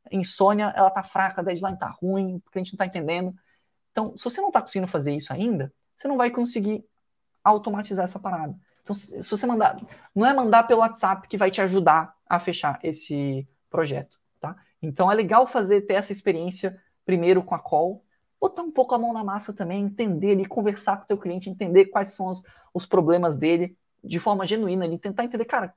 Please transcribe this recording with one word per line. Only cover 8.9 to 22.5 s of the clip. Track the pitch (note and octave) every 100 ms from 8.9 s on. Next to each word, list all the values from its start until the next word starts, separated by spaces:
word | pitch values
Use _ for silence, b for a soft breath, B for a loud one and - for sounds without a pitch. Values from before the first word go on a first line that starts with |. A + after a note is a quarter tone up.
| G3+
se, | - -
se | -
você | G#3 A#3+
mandar, | A#3 G#3+ - - B B
não | G3 A#3+
é |
mandar | C#4 A#3 A3+
pelo | A#3 A3+
WhatsApp | A3+ A3+ F#3+ G3 -
que | G3+
vai | F#3+
te | F#3+
ajudar | F#3+ F#3+ E3 D#3 E3 _ -
a | F3
fechar | - E3+ D3+ C#3
esse | E3 D#3 - D3 C#3+ C3+ C3+ _ _
projeto, | - D#3 C#3 C#3+ _ _ _
tá? | D3 F#3+ b b
Então, | D#3+ C#3+ F#3
é | G#3+
legal | F#3+ G#3+ B3+
fazer, | B3 F#3+ G3+
ter | G3+
essa | G3 G3+
experiência | G3+ - E3+ F3 F#3 F#3+ F#3 b b -
primeiro | F#3 E3+ F#3
com | F3+
a | E3
call, | - D3+ F3 G#3 _ _ _ -
botar | F#4+ -
um | E4+
pouco | D#4 B3+ B3
a |
mão | A#3
na | A3+
massa | G3+ G3+ G#3
também, | G#3 F3 F#3+
entender | G3+ G3+ A3+ E3 G3
ali, | G3 F#3+
conversar | - G#3 G3+ - G3
com |
o | -
teu | G3+
cliente, | F#3 F3+ F#3+
entender | F#3 F#3+ F#3 F#3+
quais | G3+ G3
são | - F#3
os, | F#3 -